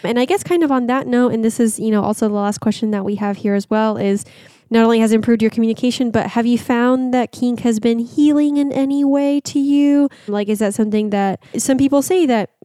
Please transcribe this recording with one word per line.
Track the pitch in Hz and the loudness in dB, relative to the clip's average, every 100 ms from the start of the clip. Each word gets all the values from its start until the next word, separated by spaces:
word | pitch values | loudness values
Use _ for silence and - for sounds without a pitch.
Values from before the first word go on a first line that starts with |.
And | 175 240 | -4 -2
I | 262 | 0
guess | 392 | -2
kind | - 349 | 0 0
of | 311 | 2
on | 262 240 | 0 0
that | 262 247 | -2 0
note, | 247 247 | 0 0
and | 226 | 0
this | 220 226 | -2 0
is, | 233 - | 0 0
you | 220 | -2
know, | 214 | 0
also | 196 214 214 | 0 -2 -2
the | |
last | 208 202 208 | -2 -2 -2
question | 220 - 214 | -4 -2 -2
that | 208 196 | -4 -4
we | 208 | -4
have | 208 202 | -4 -4
here | 208 | -2
as | 202 202 | -2 0
well, | 214 220 208 | 0 0 0
is | 202 202 - - - _ - | -2 -2 -4 -20 -20 _ -2
not | 226 226 | 2 4
only | 226 | 4
has | 220 | 4
improved | 226 214 233 | 2 2 2
your | 220 | 2
communication, | 233 226 220 247 - 247 | 0 -2 0 -2 -2 -2
but | 214 190 | -2 -2
have | 233 233 | -2 0
you | 240 | 0
found | - 240 247 254 254 | 0 0 2 0 0
that | 247 220 | -2 -2
kink | - 247 240 | -4 -4 -2
has | 240 220 | -2 0
been | 233 233 | 0 -2
healing | 233 - 294 294 294 285 | -2 0 2 4 2 0
in | 277 | -2
any | 269 269 285 | -2 -2 0
way | 277 277 285 285 | 2 2 2 -2
to | - 294 | -2 -2
you? | 277 285 285 285 277 - - | 2 2 4 4 2 -2 -6
Like, | 208 208 | -4 -2
is | 214 | 0
that | 214 | 0
something | 202 214 214 214 | 0 0 0 0
that, | 202 196 - _ 240 | 0 -2 -4 _ -6
some | - 262 | -2 2
people | 277 285 | 2 2
say | 269 370 302 | 2 2 2
that, | 226 190 _ | 0 -2 _